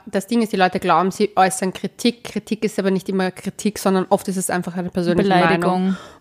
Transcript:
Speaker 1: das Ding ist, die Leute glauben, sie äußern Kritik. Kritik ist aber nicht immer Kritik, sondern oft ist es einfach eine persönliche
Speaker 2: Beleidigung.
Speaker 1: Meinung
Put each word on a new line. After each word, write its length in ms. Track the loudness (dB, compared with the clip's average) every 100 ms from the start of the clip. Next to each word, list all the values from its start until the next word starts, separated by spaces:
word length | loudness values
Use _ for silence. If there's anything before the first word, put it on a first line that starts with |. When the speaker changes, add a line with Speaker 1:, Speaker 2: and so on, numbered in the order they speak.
| -6
Speaker 1:
das 220 | -4 0
Ding 140 | 0
ist, 120 | 0
die 40 | 2
Leute 220 | 2 2
glauben, 320 | 2 2 2
sie 200 | 0 0 4
äußern 380 | 2 2 -4
Kritik. 500 | -4 -8 0 0 0
Kritik 400 | -6 -8 -6 -4
ist 160 | -2 0
aber 120 | 0
nicht 180 | 0 -2
immer 220 | -2 -2
Kritik, 460 | -4 -10 -4 -4 0
sondern 280 | 0 2 2
oft 160 | 0 0
ist 80 | -4
es 120 | -2
einfach 280 | -4 -4 -6
eine 120 | -6
persönliche 380 | -2 0 2 2
Speaker 2:
Beleidigung. 440 | 4 4 2 0 0
Speaker 1:
Meinung 160 | 0 -2 -8 -8